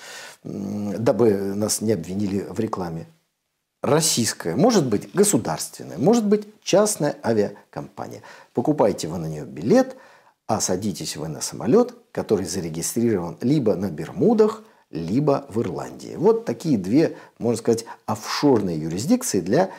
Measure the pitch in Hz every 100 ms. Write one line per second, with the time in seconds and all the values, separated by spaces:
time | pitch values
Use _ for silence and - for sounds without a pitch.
0 | - - - - - 101 98 104 104 98
1 | 123 104 117 98 98 101 107 - 107 101
2 | 80 95 104 98 87 92 110 - 87 80
3 | 165 _ _ _ _ _ _ _ - 147
4 | 160 - 113 - 87 87 214 220 135 101
5 | - 160 202 135 - - - - 127 139
6 | 147 240 208 208 - - - 180 208 -
7 | 151 - - 113 101 - _ - 143 -
8 | - 113 - - - - 123 147 117 -
9 | - 175 160 156 139 135 131 233 262 -
10 | - - _ _ - 113 - 92 101 85
11 | 78 78 78 98 - - 151 196 240 -
12 | _ - - 104 92 95 82 80 80 -
13 | 117 101 85 82 120 156 110 87 98 78
14 | 80 85 165 220 214 - - _ _ -
15 | 165 117 151 139 - 107 - 71 69 -
16 | - 55 180 226 - 120 165 123 90 131
17 | 156 - - _ 110 113 - 113 - -
18 | - 107 - - 147 120 95 80 80 90
19 | 135 247 - 202 170 131 190